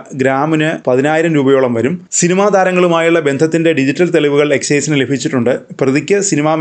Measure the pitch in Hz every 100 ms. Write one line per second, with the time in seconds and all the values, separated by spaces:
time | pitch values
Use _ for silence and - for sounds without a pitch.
0 | - 135 127 135 156 156 156 165 - 127
1 | 143 160 165 151 135 135 131 117 123 180
2 | - - 175 185 202 196 185 180 175 165
3 | 165 170 143 139 160 165 165 143 135 135
4 | 175 160 147 143 147 135 - 147 147 143
5 | 123 135 135 127 117 - - - 135 139
6 | 143 202 190 147 151 156